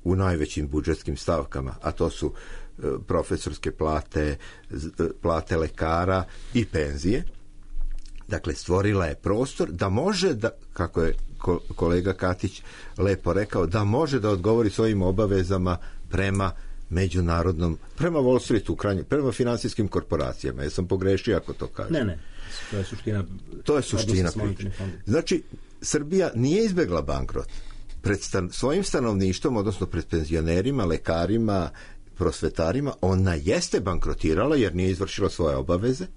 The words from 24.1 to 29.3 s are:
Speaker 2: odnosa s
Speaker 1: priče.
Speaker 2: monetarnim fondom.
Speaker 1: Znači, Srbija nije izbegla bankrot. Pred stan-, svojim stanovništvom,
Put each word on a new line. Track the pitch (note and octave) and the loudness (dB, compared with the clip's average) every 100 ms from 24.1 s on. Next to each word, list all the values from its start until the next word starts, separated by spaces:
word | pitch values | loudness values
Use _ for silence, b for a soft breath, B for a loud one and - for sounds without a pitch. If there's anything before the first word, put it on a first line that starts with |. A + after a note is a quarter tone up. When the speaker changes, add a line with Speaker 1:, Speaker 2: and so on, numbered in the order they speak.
Speaker 2:
odnosa | F#2 F2 | 2 2
s | |
Speaker 1:
priče. | G#2+ | 0
Speaker 2:
monetarnim | G#2 F#2+ G2 | -2 -2 -4
fondom. | F#2+ F#2+ E2 - | -4 -6 -6 0
Speaker 1:
Znači, | C3+ E3 F3+ - - - - | 0 2 -2 -2 -16 -16 -10
Srbija | - D3+ D3 F#3+ E3 A2+ | -2 -2 2 2 2 2
nije | B2+ F#3 A3+ | 2 4 4
izbegla | F3+ C3 E2+ | 2 2 0
bankrot. | D2 C#2 B1+ - - B B B B B | 0 -2 -2 -4 -6 B B B B B
Pred | - G2+ | 0 0
stan-, | - G2+ F2+ | 0 -2 -2
svojim | - B2+ E3 | -2 0 2
stanovništvom, | F#3+ E3 A#2+ G2+ F#2+ | 2 0 2 2 2